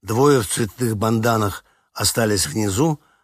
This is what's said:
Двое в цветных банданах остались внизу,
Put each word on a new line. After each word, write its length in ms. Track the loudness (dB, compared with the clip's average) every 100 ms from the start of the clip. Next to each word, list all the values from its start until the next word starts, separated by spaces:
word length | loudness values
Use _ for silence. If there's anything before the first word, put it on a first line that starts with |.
Двое 380 | -4 2 4 4
в 80 | 2
цветных 480 | -4 -4 -4 -4 -2
банданах 680 | 0 0 0 0 -2 -4 _ _ _
остались 540 | -6 -4 0 0 0 -2
внизу, 540 | -2 -2 0 0 -2 _ _